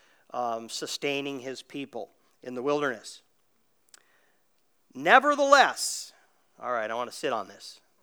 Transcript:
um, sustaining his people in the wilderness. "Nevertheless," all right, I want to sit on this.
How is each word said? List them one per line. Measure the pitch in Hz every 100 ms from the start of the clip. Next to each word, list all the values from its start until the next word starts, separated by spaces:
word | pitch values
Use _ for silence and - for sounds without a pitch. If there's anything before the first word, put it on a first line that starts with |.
| _ _ _
um, | 123 120 113 113
sustaining | - 135 - 143 139 139 139
his | 123 127
people | - 143 135 117 101 _ _ _
in | 131
the | 123
wilderness. | 131 147 143 110 - - _ _ _ _ _ _ _ - _ _ _ _ _ _ _ _ _
"Nevertheless," | 127 151 240 277 285 277 269 190 120 - - - - _ _ _ _
all | 117
right, | 123 107
I |
want | 113 120
to | -
sit | 143
on | 117 98
this. | 101 - - _ _